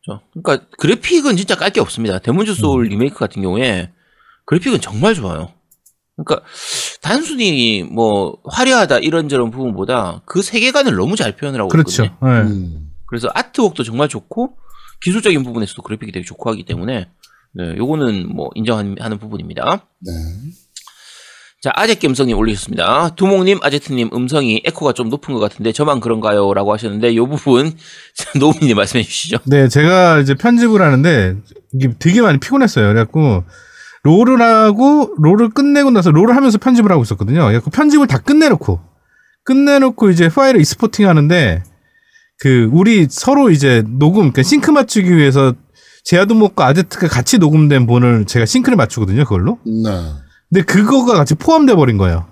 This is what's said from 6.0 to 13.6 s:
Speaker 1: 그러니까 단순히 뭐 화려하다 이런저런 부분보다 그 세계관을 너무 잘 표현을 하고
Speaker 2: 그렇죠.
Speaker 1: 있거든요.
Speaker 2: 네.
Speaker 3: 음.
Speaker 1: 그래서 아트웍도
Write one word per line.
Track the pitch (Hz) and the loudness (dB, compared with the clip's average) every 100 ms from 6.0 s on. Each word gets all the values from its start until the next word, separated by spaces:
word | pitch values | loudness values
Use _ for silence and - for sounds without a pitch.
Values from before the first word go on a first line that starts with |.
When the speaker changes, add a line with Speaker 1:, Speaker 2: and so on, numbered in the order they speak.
| _ - | _ -16
Speaker 1:
그러니까 | 156 156 - - - - - - | -6 -6 -6 -18 -12 -12 -12 -12
단순히 | - 247 320 277 214 143 117 104 | -6 -6 -4 -4 -2 0 0 -2
뭐 | 85 104 113 101 90 - - | -6 -2 -2 -2 -4 -10 -12
화려하다 | - 254 254 170 127 | -4 0 2 2 0
이런저런 | 156 165 151 135 117 | 0 -4 -2 -4 -4
부분보다 | 123 127 92 98 127 98 - _ | -6 -8 -6 -4 -4 -6 -10 _
그 | 180 | -6
세계관을 | 202 233 247 277 269 101 | -4 -2 0 0 0 -2
너무 | 110 214 | -2 -2
잘 | 117 - | -6 -6
표현을 | 143 131 | -10 -6
하고 | 98 | 0
Speaker 2:
그렇죠. | 160 139 - 104 | 0 0 -2 -4
Speaker 1:
있거든요. | - 127 | -2 0
Speaker 2:
네. | 120 | 0
Speaker 3:
음. | 107 98 90 80 76 - - | 0 -4 -8 -12 -16 -16 -12
Speaker 1:
그래서 | 117 120 | -8 -6
아트웍도 | 208 254 - | -6 -6 -2